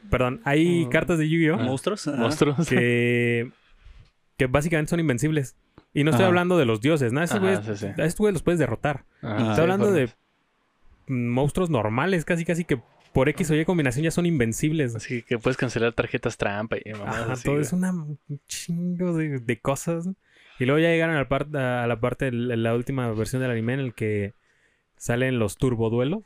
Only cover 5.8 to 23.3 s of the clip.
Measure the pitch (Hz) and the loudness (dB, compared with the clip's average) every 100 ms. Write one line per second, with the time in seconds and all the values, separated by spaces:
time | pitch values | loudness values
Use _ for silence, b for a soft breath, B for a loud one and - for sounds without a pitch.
5.8 | _ - 147 156 190 180 175 180 127 110 | _ 0 2 4 6 6 4 4 4 2
6.8 | 120 160 123 127 170 120 190 - 107 101 | 2 2 2 0 0 0 2 0 -2 -6
7.8 | 104 101 156 - 208 180 - 175 127 113 | -6 -2 -2 2 0 2 0 0 0 0
8.8 | - 139 - _ - 107 117 - 165 196 | -4 -4 -10 _ -8 -2 0 2 2 4
9.8 | 208 185 123 - _ _ _ _ _ _ | 2 2 0 -4 _ _ _ _ _ _
10.8 | - _ - 131 120 120 143 - 180 143 | -20 _ -6 -4 -2 0 0 0 0 0
11.8 | 107 113 160 190 147 170 165 170 180 135 | 0 0 0 0 -2 -4 -2 -2 0 -2
12.8 | - _ _ - 131 151 165 156 160 180 | -4 _ _ 2 2 2 0 2 2 2
13.8 | 139 120 165 156 175 165 117 110 151 160 | 2 0 0 0 0 2 0 0 -2 0
14.8 | 131 113 - 123 - 120 127 127 127 117 | -2 -4 -6 -8 -4 -2 0 -2 -2 0
15.8 | 117 117 117 123 - - 110 101 113 104 | -2 0 -4 -2 -4 -4 -4 -4 -4 -6
16.8 | - 107 - 113 113 123 143 143 147 180 | -8 -10 -8 -6 -4 -4 -2 -2 -2 -2
17.8 | 185 180 151 151 _ 143 _ - - 170 | -2 -4 -8 -12 _ -14 _ -14 -8 -6
18.8 | 175 175 180 165 156 135 117 117 - 139 | -4 -4 -2 -2 -2 -4 -4 -4 -2 -4
19.8 | - 170 175 190 b b b b 127 147 | -2 -4 -6 -10 b b b b 0 4
20.8 | 165 165 165 156 131 135 143 147 131 123 | 4 2 2 0 0 -2 -2 -2 -2 0
21.8 | 120 117 123 - 135 120 123 117 113 117 | 0 0 -2 -2 -4 -2 -2 0 0 0
22.8 | 120 139 120 110 107 | -2 -4 -2 -2 -2